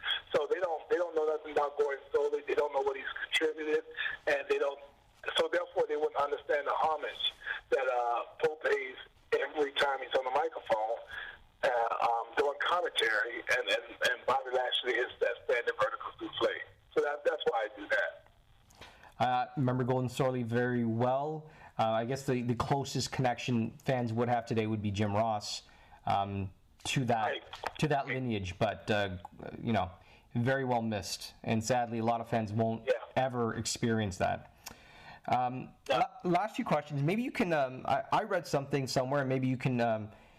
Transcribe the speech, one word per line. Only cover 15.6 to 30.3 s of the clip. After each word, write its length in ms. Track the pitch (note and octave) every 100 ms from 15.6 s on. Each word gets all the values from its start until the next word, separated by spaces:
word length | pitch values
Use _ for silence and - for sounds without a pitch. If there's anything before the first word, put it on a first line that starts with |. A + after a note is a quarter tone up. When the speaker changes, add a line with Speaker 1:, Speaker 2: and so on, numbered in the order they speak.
| - -
Speaker 1:
vertical 320 | - - - -
souffle. 320 | - - A2+ F2+ - - -
So 80 | -
that, 240 | D3 D3 C3
that's 160 | A#2+ -
why 160 | A#2+ G#2+
I 40 | G#2
do 100 | G2+
that. 240 | G#2+ F2 - - - - - - - - - - -
Speaker 2:
I 280 | B2 B2+ - D#3
remember 260 | B2+ B2+
Golden 260 | B2 B2+ B2
Solie 360 | - C3 B2+ A#2
very 400 | A#2+ B2 B2 A#2
well. 640 | A2+ B2 C3+ D3 D#3 D#3 - - -
Uh, 120 | A2+
I 140 | A2+ A#2
guess 180 | C3+
the, 180 | - B2+
the 140 | A#2+ A#2
closest 560 | - C#3 C3 C3+ -
connection 600 | - B2+ A#2+ - A#2+ A2+ - -
fans 280 | B2+ A#2+
would 160 | A2+ A#2+
have 160 | A#2+ -
today 180 | A2+ G#2+
would 160 | A2
be 80 | G#2
Jim 240 | G2 G#2+
Ross, 500 | G#2 A2+ G#2+ - - - - - - -
um, 420 | G2+ G2 G2 F#2 - - - -
to 180 | C#3+ A#2+
that, 200 | A2+ A2
Speaker 1:
Right. 180 | C3+ - - - -
Speaker 2:
to 80 | D#3
that 180 | C#3 A2+
lineage. 480 | B2+ B2+ G#2+ F#2 E2+
But, 320 | G#2+ F2+ -
uh, 200 | G#2+ G2+ F#2 - - - -
you 120 | A#2
know, 180 | G#2+ F2+ - - - -